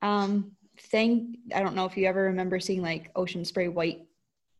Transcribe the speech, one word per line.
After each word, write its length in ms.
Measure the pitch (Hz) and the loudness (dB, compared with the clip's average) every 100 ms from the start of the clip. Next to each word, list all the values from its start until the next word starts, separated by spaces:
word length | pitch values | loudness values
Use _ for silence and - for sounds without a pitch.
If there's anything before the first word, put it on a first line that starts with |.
um, 520 | 202 208 196 202 196 - _ _ | 0 2 2 0 -2 -8 _ _
thing. 560 | - 220 226 240 233 - - | -2 2 4 2 0 -10 -6
I 80 | - | -2
don't 140 | 190 190 | -2 -2
know 100 | 185 | -2
if 120 | 190 | 2
you 80 | 185 | 2
ever 160 | 185 | 4
remember 380 | 190 185 185 185 | 2 2 0 -2
seeing, 200 | 180 185 | -2 -2
like, 300 | 170 160 - | -2 -4 -6
Ocean 300 | - 180 180 | -4 -4 -4
Spray 240 | 170 - 175 | -4 -2 -2
white 400 | 170 170 - - _ _ _ _ | 0 -2 -2 -12 _ _ _ _